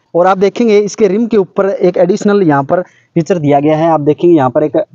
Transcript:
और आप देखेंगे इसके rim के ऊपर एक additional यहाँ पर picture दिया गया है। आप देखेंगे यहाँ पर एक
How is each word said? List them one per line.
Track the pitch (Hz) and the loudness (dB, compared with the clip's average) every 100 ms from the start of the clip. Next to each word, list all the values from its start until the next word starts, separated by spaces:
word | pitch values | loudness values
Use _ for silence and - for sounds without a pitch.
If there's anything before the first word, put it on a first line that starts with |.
| _ | _
और | 165 180 | 0 0
आप | 196 | 2
देखेंगे | 196 - 240 208 | 0 0 0 2
इसके | 208 - 214 | 0 0 0
rim | 196 233 | 0 -2
के | 220 | -2
ऊपर | 185 - 196 | -2 -2 -4
एक | 196 180 175 | -2 -2 0
additional | 175 202 208 202 | 0 0 0 0
यहाँ | 175 143 | 2 0
पर | 135 175 | 0 -4
picture | 180 _ _ 170 165 185 | -4 _ _ -4 -2 -2
दिया | 143 143 | 0 0
गया | 151 156 | 2 0
है। | 165 | 0
आप | 156 | 0
देखेंगे | 147 143 175 165 | 0 0 2 2
यहाँ | 131 | 2
पर | 151 | 0
एक | 151 160 - | -2 -2 -6